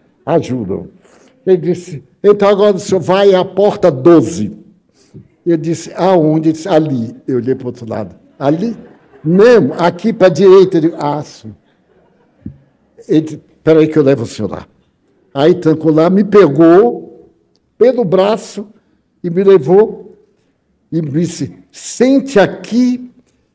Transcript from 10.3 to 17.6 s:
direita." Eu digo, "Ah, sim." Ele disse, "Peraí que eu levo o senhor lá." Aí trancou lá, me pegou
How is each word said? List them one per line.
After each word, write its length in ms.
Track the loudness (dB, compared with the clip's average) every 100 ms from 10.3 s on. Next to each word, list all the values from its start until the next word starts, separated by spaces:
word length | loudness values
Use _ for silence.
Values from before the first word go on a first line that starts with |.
direita." 480 | 4 6 6 4 0
Eu 20 |
digo, 160 | -2 -4
"Ah, 240 | -6 -6
sim." 320 | -10 -18 -20 -20 _ _ _ _ _ _ _ _ -20 -20 _ _ _ _ -4
Ele 140 | -4
disse, 220 | -4 -14 _ _
"Peraí 260 | 2 2 2
que 100 | 2
eu 40 |
levo 200 | 0 0
o 40 | -4
senhor 240 | -8 -10
lá." 160 | -10 -18 _ _ _ _ _ _
Aí 200 | -2 0
trancou 380 | 2 0 0 0
lá, 160 | 2 2
me 160 | 0
pegou 1080 | 2 4 4 4 4 6 4 -2 -14 -20 _ _ _ _